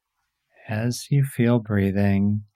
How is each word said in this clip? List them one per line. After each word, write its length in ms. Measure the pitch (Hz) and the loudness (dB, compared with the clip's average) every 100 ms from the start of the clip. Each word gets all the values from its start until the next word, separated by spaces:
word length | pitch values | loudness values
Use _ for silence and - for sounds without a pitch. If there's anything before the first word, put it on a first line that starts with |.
| _ _ _ _ _ _ - | _ _ _ _ _ _ -8
as 440 | 107 120 120 - | -4 -4 -6 -2
you 120 | 143 | 0
feel 360 | 135 - 117 120 | 0 0 2 2
breathing 880 | 104 101 98 98 101 98 101 104 104 | 0 0 0 2 2 2 0 -2 -6